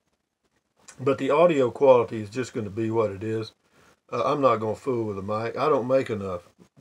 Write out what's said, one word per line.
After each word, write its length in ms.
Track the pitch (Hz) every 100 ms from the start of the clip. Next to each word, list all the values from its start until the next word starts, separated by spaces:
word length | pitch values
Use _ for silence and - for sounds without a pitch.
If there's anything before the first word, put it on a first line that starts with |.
| _ _ _ _ _ _ _ _ - -
But 180 | 131 135
the 140 | 135
audio 400 | 143 175 147 123
quality 500 | - 139 123 113 117
is 80 | 104
just 240 | 120 117
gonna 160 | 123 101
be 220 | 101 110
what 200 | 117 107
it 120 | 95
is. 300 | 110 110 110 - _ _ _ _ _
Uh, 120 | 123 127
I'm 160 | 147
not 160 | 131 110
gonna 180 | 110 104
fool 300 | 139 120 107
with 100 | 98
the 80 |
mic. 340 | 98 107 113 -
I 100 | 147
don't 200 | 135 123
make 240 | 135 123
enough, 360 | 104 98 87 - _ _ -